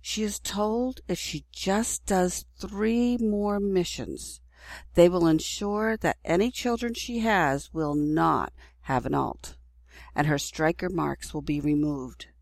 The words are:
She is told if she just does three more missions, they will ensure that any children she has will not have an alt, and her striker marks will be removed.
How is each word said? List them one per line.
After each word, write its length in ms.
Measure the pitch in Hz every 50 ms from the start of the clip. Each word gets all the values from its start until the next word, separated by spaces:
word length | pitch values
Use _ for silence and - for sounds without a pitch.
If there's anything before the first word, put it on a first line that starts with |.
She 220 | - - - 214 214
is 160 | 208 202 -
told 600 | - - 190 196 208 214 220 233 247 254 262 - - -
if 100 | 180 -
she 240 | - - - 151 - _
just 540 | - - - 190 190 214 233 - - - -
does 400 | - 202 185 180 180 180 - - - -
three 600 | - - 190 202 196 214 220 226 240 240 240 240
more 420 | 233 226 214 208 202 208 208 202 202
missions, 800 | 202 202 190 185 175 - - - 117 - 69 - - - - - - - _ - - - - - - - -
they 160 | - 175 180
will 180 | 175 180 170
ensure 720 | 160 160 160 - - - - 208 202 202 208 214 220 220
that 180 | 220 - 165 - _ _
any 280 | - 165 180 208 254
children 420 | - - - 247 233 233 240 240 233
she 260 | - - - 240 233
has 540 | 220 226 214 190 165 143 135 143 - - -
will 220 | 160 156 147 147
not 580 | 151 147 147 151 165 165 165 151 117 78 - - - - - _ _ -
have 220 | - 135 127 -
an 80 | 135 143
alt, 440 | 139 135 107 - - - - - - - - _ - - _ - - - - -
and 100 | - 147
her 120 | 151 151
striker 520 | 143 - - - - 156 160 170 - - 180
marks 440 | 185 170 151 143 139 - - - -
will 80 | 156
be 180 | 143 160 147 147
removed. 680 | 143 151 151 147 151 151 147 139 127 127 107 - - - _ _